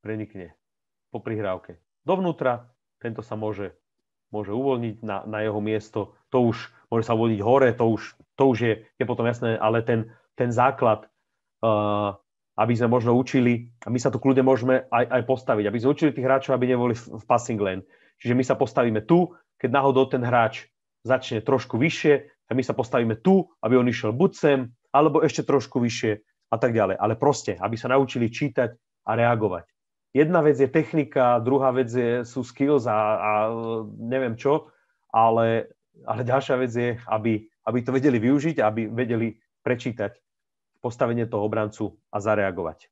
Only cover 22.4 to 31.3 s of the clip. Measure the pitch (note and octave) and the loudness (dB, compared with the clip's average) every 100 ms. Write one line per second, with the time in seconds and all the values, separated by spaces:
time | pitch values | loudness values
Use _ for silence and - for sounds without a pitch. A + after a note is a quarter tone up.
22.4 | _ B2 B2 - A#2 B2+ A#2 A2 F#3 F#3+ | _ -4 -2 -4 -2 0 0 0 2 2
23.4 | E3 _ A2+ B2 B2 A#2 A2 A#2+ F#3+ - | 2 _ 2 2 2 0 -4 0 0 2
24.4 | D#3 C3+ A#2+ _ _ C3+ D#3 D3 D3+ - | 0 2 -2 _ _ 2 4 4 0 -2
25.4 | - C3+ A2+ C3 A#2+ A#2 A#2 G#2 _ _ | 0 0 0 -2 -2 -2 -4 -4 _ _
26.4 | _ A2 B2+ A2+ G2 F#2+ G#2 B2+ C#3+ C#3 | _ -2 0 2 0 0 -2 0 0 0
27.4 | - F#2 G2+ A2+ B2 C3 C3+ C3 A2+ A#2 | -4 -6 -6 -6 0 2 2 0 -2 -2
28.4 | C#3+ - A#2+ - _ _ - A2+ A#2 A#2 | -4 0 -2 -4 _ _ -4 0 2 2
29.4 | G#2 F2 - _ _ _ _ C3+ D#3 F3+ | -2 -4 -10 _ _ _ _ 2 4 4
30.4 | D3+ C3 C3 D#3+ D3+ D#3+ C3+ C#3+ B2 | 4 4 2 2 0 -2 -2 2 2